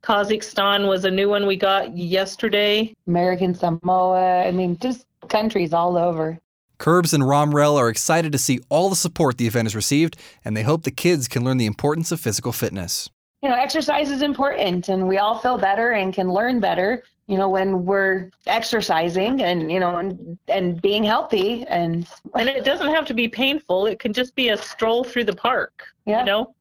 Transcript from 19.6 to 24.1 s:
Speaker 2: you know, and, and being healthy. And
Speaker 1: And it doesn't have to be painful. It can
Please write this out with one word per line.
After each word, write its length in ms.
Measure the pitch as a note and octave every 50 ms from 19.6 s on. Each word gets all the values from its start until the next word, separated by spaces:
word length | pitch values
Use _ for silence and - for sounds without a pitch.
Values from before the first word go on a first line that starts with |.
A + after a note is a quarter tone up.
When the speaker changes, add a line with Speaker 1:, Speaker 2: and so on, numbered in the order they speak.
| D#3+ D#3
Speaker 2:
you 80 | E3 F#3
know, 160 | F3+ F3 F3
and, 420 | F3 F3 G3 F3+ F3 - E3 E3+ F#3 _ -
and 320 | G3 G3 F#3 F3+ F3 E3
being 240 | E3+ G3 G3+ G#3+ A3
healthy. 600 | G#3 G#3+ C4 E4 - - G#3 F#3 G3+ A#3+ A#3 A#3+
And 400 | A3 - F3 E3+ E3 E3 E3+ E3+ - - - _ - -
Speaker 1:
And 140 | - A3+ B3+
it 160 | C#4 C4+ -
doesn't 240 | C4+ C#4+ F4 E4+ C#4
have 160 | D4+ D#4+ D4+
to 80 | D4+ C4
be 140 | A3 A#3+ A#3
painful. 580 | - A3 B3+ C4+ C#4+ D#4 - _ F3+ F#3 G3
It 120 | A3 G3 -
can 140 | - A#3+